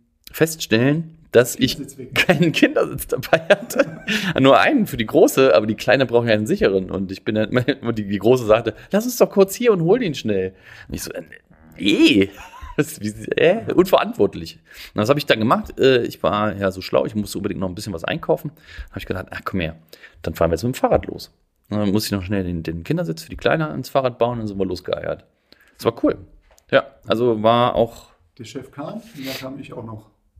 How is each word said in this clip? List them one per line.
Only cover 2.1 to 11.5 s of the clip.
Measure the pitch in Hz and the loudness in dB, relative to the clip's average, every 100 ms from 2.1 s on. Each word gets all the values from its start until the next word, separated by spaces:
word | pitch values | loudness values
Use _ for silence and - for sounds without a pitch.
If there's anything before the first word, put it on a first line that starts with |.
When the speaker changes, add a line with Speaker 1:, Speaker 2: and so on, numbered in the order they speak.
| - | -2
Speaker 1:
keinen | - 151 170 | 2 4 2
Kindersitz | - 302 285 180 139 - | 4 2 2 -4 -6 -6
dabei | 127 - 165 - | -6 0 0 2
hatte. | 202 - - - - - 214 | 0 0 -2 -2 -4 -4 -4
<laughs> | 196 - | -2 4
Nur | 135 117 | 6 6
einen | 117 285 202 | 6 2 0
für | 120 | -4
die | 110 | 0
Große, | 160 233 139 135 | 4 4 6 6
aber | 101 107 | 6 2
die | 107 | -2
Kleine | - 131 123 | 2 2 4
braucht | 117 120 | 2 4
ja | |
einen | 107 107 | 2 0
sicheren. | 202 143 95 92 | 0 2 2 0
Und | 87 95 | -6 -6
ich | 95 | -8
bin | - 107 | -4 -2
dann, | 104 123 | 0 -2
<laughs> | 123 131 | -2 -6
und | 117 110 | -6 -6
die, | 101 | -4
die | 101 | 0
Große | 107 127 107 | 2 4 4
sagte, | 110 113 - - | 2 2 -8 -4
„Lass | 196 247 | -2 0
uns | - | 0
doch | 214 | 2
kurz | 202 196 | 4 2
hier | - 240 | 2 2
und | 190 | 2
hol | 165 247 | 4 2
den | 202 131 | 0 -4
schnell.“ | 110 98 92 - - - - | -2 -2 -4 -8 -20 -20 -12
Und | 92 | -10
ich | |
so, | - | -10
„Äh, | - - - _ | -12 -16 -20 _